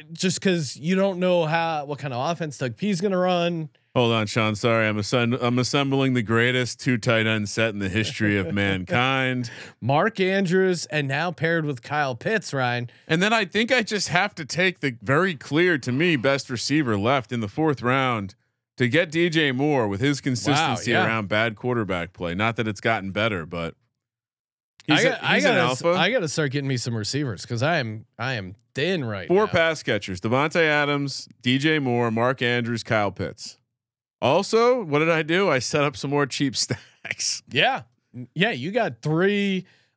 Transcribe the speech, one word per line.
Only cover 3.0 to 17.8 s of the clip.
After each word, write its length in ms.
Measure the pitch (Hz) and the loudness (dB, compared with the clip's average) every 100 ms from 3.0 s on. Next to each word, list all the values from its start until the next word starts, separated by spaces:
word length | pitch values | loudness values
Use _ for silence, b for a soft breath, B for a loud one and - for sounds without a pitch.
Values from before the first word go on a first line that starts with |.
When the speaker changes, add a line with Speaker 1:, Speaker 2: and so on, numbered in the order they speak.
| 202 185 | 0 0
Speaker 1:
run. 520 | 180 180 170 170 156 - _ - | 2 2 0 -2 -6 -12 _ 2
Speaker 2:
Hold 160 | 120 | 2
on, 160 | 113 104 | 2 0
Sean. 280 | - 107 104 | 0 0 0
Sorry, 340 | 123 113 110 | 2 2 2
I'm 80 | 107 | 0
assemb-, 400 | 101 127 117 123 | 0 0 2 0
I'm 160 | 123 123 | 0 0
assembling 580 | 123 147 139 135 135 123 | 0 0 0 2 2 2
the 60 | |
greatest 600 | 104 113 120 127 123 - | 2 2 4 2 -2 -4
two 160 | - 123 | 0 0
tight 280 | 123 113 110 | 2 2 2
end 200 | 110 101 | 0 -2
set 220 | 113 113 | 0 0
in 100 | 101 | 0
the 80 | 98 | -2
history 500 | 98 107 - 107 101 | 0 -2 0 2 2
of 160 | 90 | 0
Speaker 1:
<laughs> 0 | |
Speaker 2:
mankind. 960 | 101 101 95 90 123 127 135 131 127 120 B B B | 0 0 0 0 0 2 0 0 -2 -6 B B B
Speaker 1:
Mark 400 | 110 143 202 214 | 0 2 2 0
Andrews, 680 | 185 196 190 190 190 180 - | 0 2 2 2 2 0 -2
and 200 | 151 139 | -4 -2
now 240 | 139 170 | -2 -4
paired 320 | - 160 170 | -2 0 0
with 180 | 147 131 | -2 -6
Kyle 320 | - 151 139 | -4 -2 -2
Pitts, 400 | 120 180 220 - | -4 -4 -4 -2
Ryan. 360 | 139 123 120 120 b - | -2 0 -2 -6 b -4
Speaker 2:
And 160 | 160 | 0
then 80 | 196 | 2
I 140 | 226 190 | 2 0
think 260 | 202 226 | 0 2
I 120 | 254 | 2
just 260 | 226 208 - | 0 -2 0
have 260 | 175 202 - | 0 0 -4
to 80 | |
take 380 | 147 160 185 180 | -6 0 0 0
the 160 | 143 117 | -4 -4
very 320 | 101 139 190 | 0 2 2
clear 440 | 151 - 147 180 160 | -2 -2 2 2 2
to 160 | 131 | -2
me 240 | 127 175 151 | 0 2 2
best 320 | 139 139 - | 2 0 -2
receiver 480 | 120 - 147 131 104 | -6 0 0 2 2
left 340 | 107 139 117 | 2 0 0
in 80 | 123 | -4
the 80 | 104 | -4
fourth 340 | 123 156 127 | -2 0 0